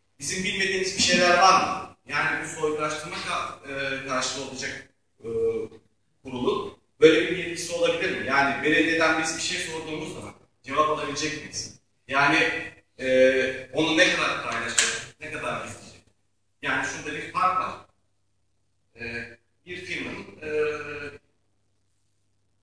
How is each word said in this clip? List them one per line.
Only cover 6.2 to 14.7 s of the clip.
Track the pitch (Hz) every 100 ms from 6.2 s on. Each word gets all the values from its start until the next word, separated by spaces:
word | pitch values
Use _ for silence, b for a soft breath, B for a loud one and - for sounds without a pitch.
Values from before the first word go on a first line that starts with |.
kurulun | 135 123 - - - - _ -
böyle | 156 156 175
bir | 175
yetkisi | 170 170 -
olabilir | 170 - - 185 -
mi? | 120
Yani | 135 135 131
belediyeden | 147 160 165 165 160 160
biz | 156 -
bir |
şey | - 180
sorduğumuz | 165 160 156 156 156
zaman | - - - _ _
cevap | 131 147 151
alabilecek | 147 147 139 156 147
miyiz? | - - - - _ _ -
Yani, | 139 - - - - - - _ -
e, | 131 131 131 131 131 - -
onu | 143 160 160
ne | 180 160
kadar | 151 127
paylaşacak, | 123 117 113